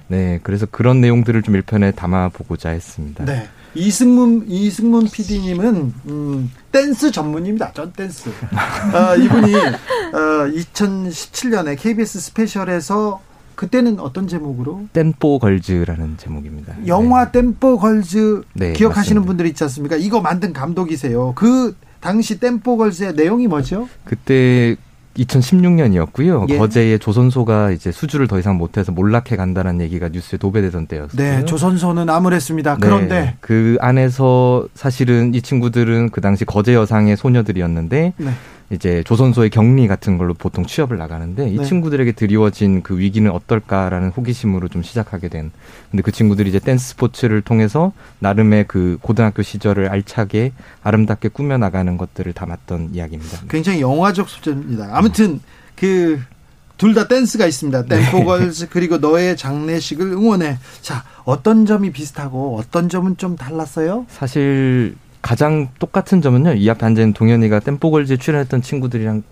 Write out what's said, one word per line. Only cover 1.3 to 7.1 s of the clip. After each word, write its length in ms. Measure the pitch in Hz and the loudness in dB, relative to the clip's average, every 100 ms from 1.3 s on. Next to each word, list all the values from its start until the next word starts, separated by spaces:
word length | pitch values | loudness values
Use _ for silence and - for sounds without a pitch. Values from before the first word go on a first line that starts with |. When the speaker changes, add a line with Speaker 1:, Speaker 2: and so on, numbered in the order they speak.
| 113 | 0
Speaker 1:
좀 120 | 104 98 | 2 0
일 60 | |
편에 300 | - 107 98 | 0 0 0
담아보고자 800 | 90 87 92 90 - - 82 82 | 0 -2 0 -2 -6 -10 -8 -6
했습니다. 560 | 85 - - 73 76 139 | -8 -10 -14 -12 -8 -6
Speaker 2:
네. 220 | 127 107 - - 160 | -6 -10 -18 -14 -4
이승문, 680 | 202 202 247 247 240 233 208 | -2 2 4 6 6 2 0
이승문 600 | 180 208 185 233 233 214 | -2 -2 0 2 2 2
피디님은, 840 | - 190 202 185 175 233 185 131 127 143 | -2 -6 -4 -4 0 0 0 -2 -8 -10
음, 440 | 147 143 135 127 - - | -8 -6 -4 -6 -10 -2
댄스 400 | 269 285 254 294 | 0 2 0 0